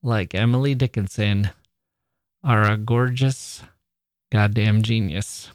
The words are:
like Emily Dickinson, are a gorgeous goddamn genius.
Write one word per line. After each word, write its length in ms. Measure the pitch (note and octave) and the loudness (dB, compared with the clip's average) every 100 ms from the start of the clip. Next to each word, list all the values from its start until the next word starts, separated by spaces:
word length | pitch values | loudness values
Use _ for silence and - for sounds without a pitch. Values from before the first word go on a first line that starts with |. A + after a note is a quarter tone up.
like 320 | C3+ A2+ F2 | -2 -2 -2
Emily 400 | F#2 A#2 B2 C#3 | -2 0 2 0
Dickinson, 760 | C3 B2+ - G2 - G#2 G2+ G2+ - _ _ _ _ _ _ _ _ | 0 -2 -2 -6 -2 0 0 -2 -4 _ _ _ _ _ _ _ _
are 300 | C#3 A2 G#2 | 0 4 4
a 60 | G#2+ | 2
gorgeous 840 | A2 A#2+ B2+ B2 C3+ C3 - - - _ _ _ _ _ _ | 0 0 0 0 -2 -2 -10 -18 -20 _ _ _ _ _ _
goddamn 520 | A2 G#2 G#2+ G#2+ G#2+ | 2 2 2 2 2
genius. 680 | A2 A2+ G2 E2 - - - | 2 0 -2 -4 -8 -12 -20